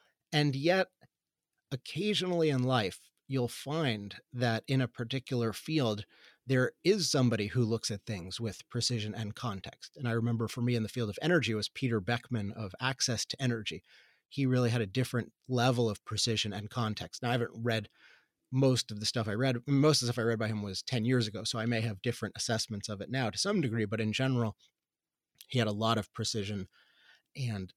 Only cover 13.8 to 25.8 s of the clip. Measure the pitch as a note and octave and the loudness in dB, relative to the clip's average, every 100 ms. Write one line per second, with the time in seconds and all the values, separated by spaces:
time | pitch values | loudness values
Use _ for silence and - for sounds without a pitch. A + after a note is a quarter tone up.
13.8 | - - _ _ _ - C3+ B2+ A#2+ A#2 | -14 -20 _ _ _ -2 2 4 4 2
14.8 | G2+ A2+ B2 B2 - _ - B2 B2 A#2+ | 0 -2 0 -2 -4 _ -2 2 4 4
15.8 | A#2 G2+ - G#2+ - G#2+ A2 G2+ G#2 - | 2 0 -6 -2 0 0 -2 -4 -6 -4
16.8 | A2 G#2 E2+ - A#2+ B2 A#2 - A#2+ A2+ | -4 -4 -8 -4 0 2 0 -2 0 0
17.8 | G#2+ _ - - _ _ - B2+ C3+ B2+ | -2 _ -20 -20 _ _ -4 4 4 4
18.8 | - G#2 G#2+ B2 A2 G#2 C3+ B2 A#2+ C#3 | 0 -4 -4 -2 -2 0 0 0 2 4
19.8 | D3+ D3 B2 B2 A2+ A2+ A2 G#2+ G#2 F#2+ | 6 4 2 0 2 2 0 -2 -4 -6
20.8 | - A#2+ A2+ B2+ G#2+ G#2 A2+ A#2 A2 A2+ | -4 0 2 2 2 -4 -6 -2 0 0
21.8 | A2+ G#2 B2 - G#2 - - A2 - G#2 | -2 -4 -4 -4 -6 -6 -2 -2 -2 -6
22.8 | - G2+ G2+ C3 A#2 - G3 G#3 C3 A#2 | -8 -8 -6 -2 -2 -2 0 0 0 0
23.8 | G#2 A2 A2 G#2+ C3 B2+ A2 - _ _ | -2 0 -2 0 0 2 0 -4 _ _
24.8 | _ _ _ _ _ - - B2 A2 G#2 | _ _ _ _ _ -20 -4 0 0 2